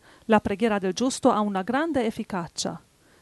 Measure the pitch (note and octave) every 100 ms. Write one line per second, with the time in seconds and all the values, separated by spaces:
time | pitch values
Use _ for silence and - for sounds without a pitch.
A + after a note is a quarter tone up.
0 | - - - G#3+ G3+ F#3+ A3+ G3+ F#3 F#3
1 | B3+ - B3+ G#3 G#3 F#3+ F#3+ C4 E4 C#4
2 | A3 A3 G#3+ F#3 E3 - - F3 _ _
3 | _ _